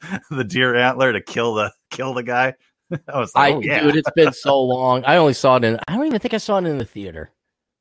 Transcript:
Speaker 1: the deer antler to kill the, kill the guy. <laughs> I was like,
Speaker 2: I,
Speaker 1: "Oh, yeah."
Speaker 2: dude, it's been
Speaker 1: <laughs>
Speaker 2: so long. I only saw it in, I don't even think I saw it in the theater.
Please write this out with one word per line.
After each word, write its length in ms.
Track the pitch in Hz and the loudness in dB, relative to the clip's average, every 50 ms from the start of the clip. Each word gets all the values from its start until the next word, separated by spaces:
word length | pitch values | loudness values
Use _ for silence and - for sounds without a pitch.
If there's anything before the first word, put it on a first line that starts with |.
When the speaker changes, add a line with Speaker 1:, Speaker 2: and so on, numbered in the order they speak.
| - 170 190 - - - | -14 -10 -10 -10 -10 -8
Speaker 1:
the 140 | 147 131 123 | -6 -6 -6
deer 280 | 104 90 127 127 127 120 | -4 0 0 0 2 4
antler 380 | 120 123 123 127 123 131 127 | 4 2 2 2 2 0 0
to 80 | 113 98 | 0 0
kill 320 | - - - 120 117 117 110 | -4 -6 -4 -4 -2 -2 0
the, 200 | 107 104 101 - _ _ - | -2 -2 -4 -6 _ _ -18
kill 240 | - - 131 135 127 | -12 -8 -8 -6 -6
the 100 | 123 120 | -6 -6
guy. 300 | 120 123 123 131 131 127 _ _ _ _ _ | -4 0 0 0 0 -2 _ _ _ _ _
<laughs> 320 | _ - 170 147 _ - 139 | _ -10 -10 -10 _ -8 -6
I 60 | 139 | -4
was 140 | 117 - - | -4 -2 2
like, 180 | 127 143 143 143 | 2 2 2 2
Speaker 2:
I, 20 | 139 | 0
Speaker 1:
"Oh, 40 | |
yeah." 200 | 107 - 143 - | -2 -2 -2 0
Speaker 2:
dude, 160 | 151 147 147 156 | 2 2 2 2
it's 140 | 147 147 | 0 0
been 200 | - 170 160 151 - | 2 4 4 4 2
Speaker 1:
<laughs> 0 | |
Speaker 2:
so 280 | - - 139 139 139 | -2 0 0 2 2
long. 420 | 131 127 127 127 131 127 127 131 131 | 2 0 0 0 0 0 0 0 2
I 140 | 135 156 175 | 2 4 4
only 160 | 160 147 127 | 4 4 2
saw 240 | - - 135 127 127 | 2 2 4 4 4
it 80 | 120 | 4
in, 120 | 113 113 113 - - | 2 0 -2 -4 -6
I 80 | 170 233 | -4 -2
don't 80 | 294 | -2
even 140 | 320 262 208 | -2 -2 -4
think 140 | - 247 - | -4 -4 -4
I 40 | 214 | -4
saw 200 | - - 208 196 | -2 0 -2 0
it 60 | 180 | 0
in 120 | 165 147 135 | -2 -4 -4
the 80 | 117 | -6
theater. 460 | - - 107 98 92 80 78 78 - _ _ _ _ _ _ _ _ _ _ | -8 -10 -14 -12 -12 -12 -14 -16 -16 _ _ _ _ _ _ _ _ _ _